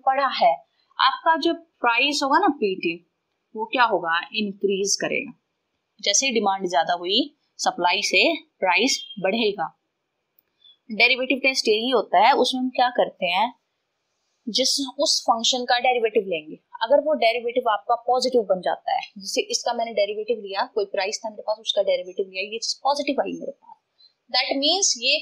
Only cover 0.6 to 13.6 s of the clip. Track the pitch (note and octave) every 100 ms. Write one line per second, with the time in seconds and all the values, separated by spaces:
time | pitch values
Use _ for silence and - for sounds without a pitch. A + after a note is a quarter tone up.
0.6 | _ _ _ - C4 - E4+ D#4+ E4 E4
1.6 | - _ A#3+ A#3 C#4 C#4+ C#4 G#3 G4 C#4+
2.6 | G#3 F#3+ E3+ E3+ _ _ _ _ _ A3
3.6 | A3+ C4+ A#3 F#3 E3 E3+ - G#3+ G#3 G3
4.6 | G3+ F#3+ G3 - D#3+ - - - _ _
5.6 | _ _ _ _ G3+ G3+ C4+ A3+ G3+ G3
6.6 | F#3 F3 D#3+ F3 F3 G#3+ D4 _ _ -
7.6 | - - F3 F#3+ - F#3 C4+ D#4+ - _
8.6 | F#3 F3+ C4 - - - F#3 G#3 G#3+ G3
9.6 | D#3+ - _ _ _ _ _ _ _ _
10.6 | _ _ - G#3 A#3+ B3+ C4 C4+ C4+ C4
11.6 | A3+ G#3+ A#3+ B3 G3+ F3 A3+ C#4+ B3 C4
12.6 | B3+ - B3 B3 F3+ - F3+ F3+ A#3 -